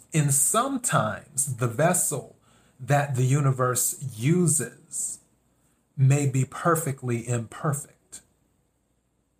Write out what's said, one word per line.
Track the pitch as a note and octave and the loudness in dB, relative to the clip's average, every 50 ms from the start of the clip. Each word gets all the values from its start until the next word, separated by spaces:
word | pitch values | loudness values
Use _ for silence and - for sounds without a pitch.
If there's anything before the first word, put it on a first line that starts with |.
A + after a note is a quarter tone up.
| - _ | -12 _
And | - D#3 C#3+ D3 C3+ | 0 0 2 2 2
sometimes | - - - - A3 B3 C#4 C#4 B3 - - E3 B2+ G#2+ G#2+ G2 F2 - - - - - C#3 A#2 - | 0 0 2 2 0 0 0 -2 -4 -2 0 0 0 0 0 -4 -8 -12 -8 -6 -6 -4 -4 -4 -4
the | B2+ A#2 | -4 -2
vessel | G#2+ A#2 D3+ F3 F3+ - - - D3 B2 - - - _ _ _ _ _ _ _ _ - | 0 2 2 2 2 0 -2 -2 -4 -6 -8 -12 -18 _ _ _ _ _ _ _ _ -10
that | B2+ A2 C#3+ C#3+ C#3+ C#3+ C3 | -2 0 2 2 2 0 0
the | A#2+ | 0
universe | C3 B2+ C#3 D3+ C#3 C3+ A#2+ B2 B2+ B2 B2 - - - - - C#3 A#2 G#2 | 2 2 4 4 2 2 2 2 0 0 2 0 -2 -2 -4 -6 -10 -10 -8
uses | G#2+ A#2 D3+ F3 F3+ F3 D#3 D3 - A#2 - - - - _ - - - - - - _ _ _ _ _ _ _ _ _ _ _ _ _ _ _ | -2 0 2 4 4 4 4 2 0 -2 -4 -8 -16 -18 _ -10 -8 -8 -8 -10 -14 _ _ _ _ _ _ _ _ _ _ _ _ _ _ _
may | C#3 C3+ C3 C#3+ C#3+ C#3+ | 2 4 4 4 4 2
be | C3 A#2+ C3 C3 | 0 0 0 -2
perfectly | - - - - E3+ E3 D#3+ - C#3 C3 - C3 B2 A#2+ A#2 A2 B2 | -2 -6 -2 0 2 2 2 0 -4 -6 -6 -4 -4 -4 -4 -4 -4
imperfect, | A#2+ A#2 A2+ - - - - D#3 - - - - _ _ _ _ - - - _ _ _ _ _ _ _ _ _ _ _ _ _ _ _ _ _ _ _ _ _ _ | -4 -4 -4 -8 -10 -6 -4 -2 -2 -4 -6 -12 _ _ _ _ -20 -20 -20 _ _ _ _ _ _ _ _ _ _ _ _ _ _ _ _ _ _ _ _ _ _